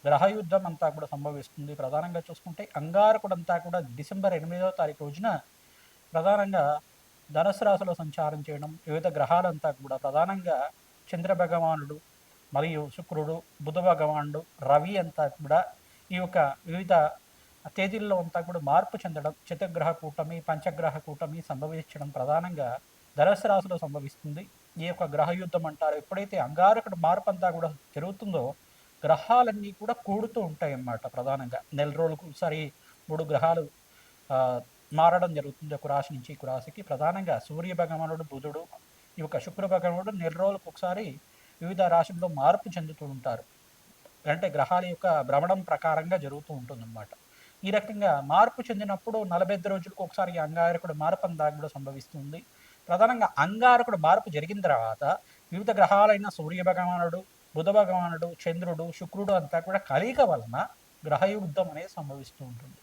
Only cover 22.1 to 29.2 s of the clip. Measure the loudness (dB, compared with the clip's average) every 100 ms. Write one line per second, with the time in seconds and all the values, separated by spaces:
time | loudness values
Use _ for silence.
22.1 | -4 0 0 0 -4 -4 -6 _ _ _
23.1 | 2 4 4 4 2 0 -6 -6 -8 -10
24.1 | -12 -10 -10 -12 _ _ -8 -6 -4 -2
25.1 | 2 0 0 -2 -2 -2 0 0 0 -4
26.1 | -8 -4 -2 -2 6 6 6 0 0 2
27.1 | 2 0 0 0 0 -4 -6 _ -8 -8
28.1 | -8 -4 -2 -4 -6 _ _ _ _ 2
29.1 | 2